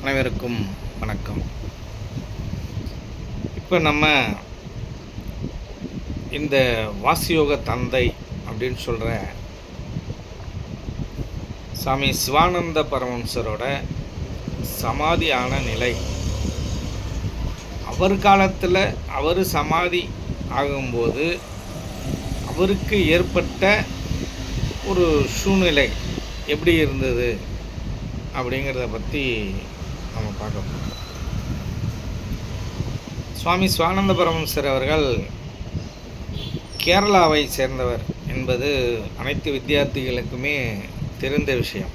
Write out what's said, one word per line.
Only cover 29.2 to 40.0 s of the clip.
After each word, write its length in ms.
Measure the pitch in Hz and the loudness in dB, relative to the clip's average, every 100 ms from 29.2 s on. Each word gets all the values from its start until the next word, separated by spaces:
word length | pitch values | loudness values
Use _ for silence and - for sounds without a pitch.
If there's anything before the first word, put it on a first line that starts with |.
| 135 113 101 98 - - - - - | 0 0 -2 -4 -6 -10 -8 -6 -6
நம்ம 180 | 110 107 98 | -4 -4 -4
பார்க்க 200 | 107 104 | -4 -4
போறோம். 340 | 98 - - - - - - - - - - - - - - - - - - - - - - - - - - - | -4 -4 -6 -6 -10 -8 -4 -4 -4 -4 -4 -2 -4 -4 -6 -6 -6 -6 -6 -6 -6 -6 -4 -6 -8 -8 -8 -2
சுவாமி 320 | 165 180 190 | 2 4 4
சிவானந்த 440 | - 170 190 196 | 4 4 4 4
பரமஹம்சர் 560 | 180 165 160 151 - 139 | 6 4 4 0 0 2
அவர்கள் 560 | 135 127 156 139 113 - - - - - - - - - - - - - - - - | 2 4 4 4 2 -2 -8 -10 -10 -6 -6 -6 -12 -14 -10 -8 -6 -4 -6 -8 -2
கேரளாவை 600 | 160 185 208 196 160 151 143 | 4 6 8 8 8 6 2
சேர்ந்தவர் 540 | - 131 131 123 117 - - 151 | 0 0 2 0 0 -4 -6 -4
என்பது 720 | 131 127 123 143 139 123 117 101 - | -2 0 2 2 2 2 0 -4 -6
அனைத்து 340 | 127 151 156 | -4 -2 -2
வித்தியார்த்திகளுக்குமே 1300 | 139 139 147 139 139 | -2 2 4 4 0